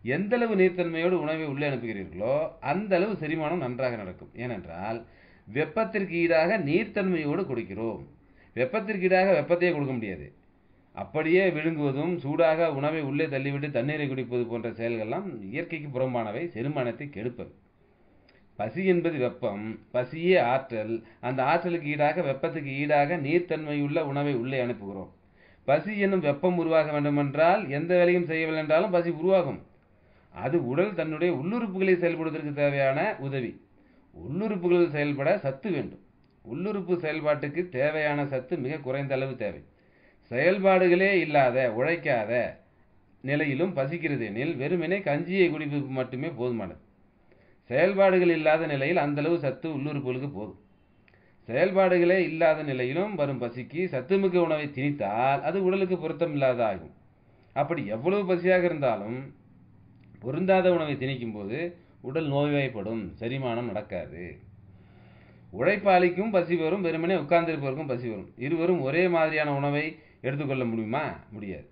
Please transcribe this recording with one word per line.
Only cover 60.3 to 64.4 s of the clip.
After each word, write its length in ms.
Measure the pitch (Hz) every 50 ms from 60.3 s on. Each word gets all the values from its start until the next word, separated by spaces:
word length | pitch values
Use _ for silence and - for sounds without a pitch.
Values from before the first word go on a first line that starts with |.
| 139 165 190 185 190 185 180 185 175
உணவை 220 | 165 156 147 139
திணிக்கும் 380 | - 135 135 135 120 117 113 104
போது 420 | 107 101 98 117 151 170 175 175 - - _ - -
உடல் 260 | - 123 139 160 160
நோய்வாய்ப்படும், 760 | 143 139 139 147 147 143 143 135 127 117 107 95 107 113 113 101 85 76 -
செரிமானம் 500 | 110 120 127 135 131 120 113 117 123 113
நடக்காது. 540 | 98 104 104 - 98 87 78 62 71 82 90 82 78 -